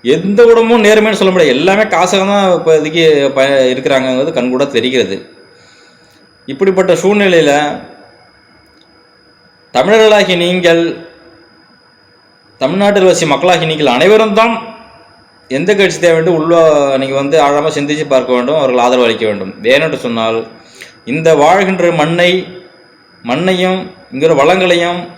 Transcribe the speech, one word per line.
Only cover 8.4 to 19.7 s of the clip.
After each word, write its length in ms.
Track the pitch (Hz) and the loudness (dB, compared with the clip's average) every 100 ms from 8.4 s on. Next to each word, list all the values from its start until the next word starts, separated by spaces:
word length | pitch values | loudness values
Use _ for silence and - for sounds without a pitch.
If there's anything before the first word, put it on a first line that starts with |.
| _ _ _ _ _ _ _ _ _ _ _ _ _ | _ _ _ _ _ _ _ _ _ _ _ _ _
தமிழர்களாகிய 640 | 120 143 220 220 214 185 175 | -2 2 4 4 4 2 -2
நீங்கள், 460 | 175 180 170 170 165 - - - - - _ _ _ _ _ _ _ _ _ _ _ _ | -2 0 0 0 -2 -6 -16 -20 -20 -20 _ _ _ _ _ _ _ _ _ _ _ _
தமிழ்நாட்டில் 480 | 135 185 202 202 185 | -4 0 0 2 2
வசிக்கும் 260 | 170 160 135 | 2 -2 0
மக்களாகிய 340 | 180 170 160 | 0 0 -2
நீங்கள் 200 | 156 143 123 | -2 0 2
அனைவரும் 420 | 175 214 220 202 | 2 2 2 0
தான் 160 | 233 226 - - - - - _ _ _ _ | 0 -2 -10 -20 -20 -20 -20 _ _ _ _
எந்த 220 | 131 180 | -4 -2
கட்சி 240 | 196 190 160 | 0 0 0
தேவை 200 | 170 165 | 0 2
என்று 120 | 165 | 0
உள்ள 200 | 165 160 170 160 147 139 135 | 0 2 4 4 4 0 -2
நீங்க 180 | 135 139 | -2 -4
வந்து 200 | 139 156 | 0 2
ஆழமா 300 | 143 143 156 | 2 0 -2
சிந்திச்சு 320 | 147 143 151 143 | -4 -4 -4 0
பார்க்க 280 | 131 123 123 | -2 0 -2
வேண்டும், 240 | 123 156 | 0 -2
அவர்கள் 240 | 135 123 | 0 0
ஆதரவு 220 | 120 123 120 | 2 2 0
அளிக்க 200 | 110 110 | 0 -4
வேண்டும். 260 | 98 95 101 | -4 -10 -6
ஏனென்று 340 | 110 | 0